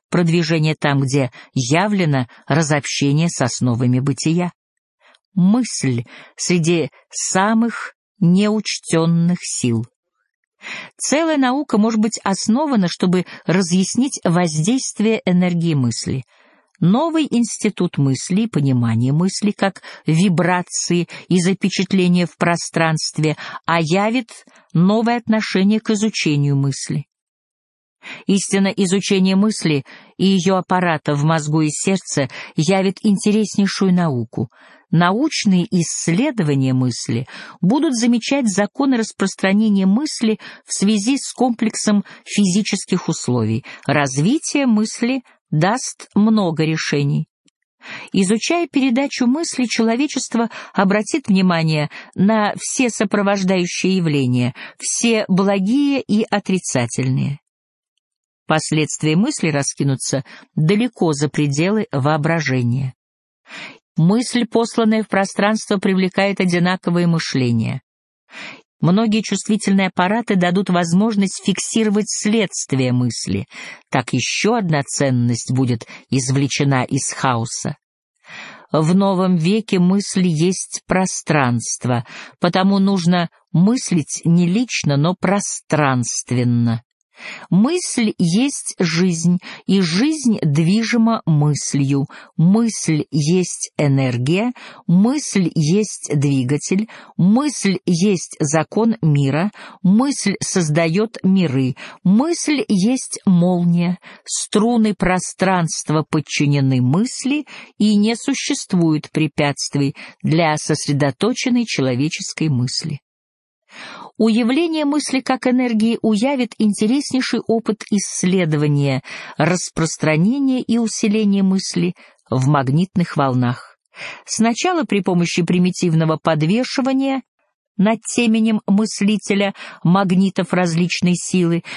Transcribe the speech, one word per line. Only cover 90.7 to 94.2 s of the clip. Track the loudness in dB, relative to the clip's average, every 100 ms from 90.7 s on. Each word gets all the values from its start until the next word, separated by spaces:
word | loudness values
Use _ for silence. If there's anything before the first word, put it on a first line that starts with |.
| 2 0 2 2 0 2
мыслью. | 2 2 0 -2 -2 0 0 -2 -10 -10 0
Мысль | 4 4 2 -2 -2 -2 -2
есть | -2 0 0 0 -6 -10 -2
энергия, | 0 2 0 -2